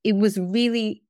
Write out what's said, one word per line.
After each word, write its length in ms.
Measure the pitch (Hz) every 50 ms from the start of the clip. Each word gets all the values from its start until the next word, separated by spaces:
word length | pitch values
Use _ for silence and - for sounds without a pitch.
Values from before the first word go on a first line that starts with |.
| -
it 100 | 220 208
was 220 | 196 208 214 202 196
really 640 | 180 180 190 233 240 240 233 233 220 214 208 - _ _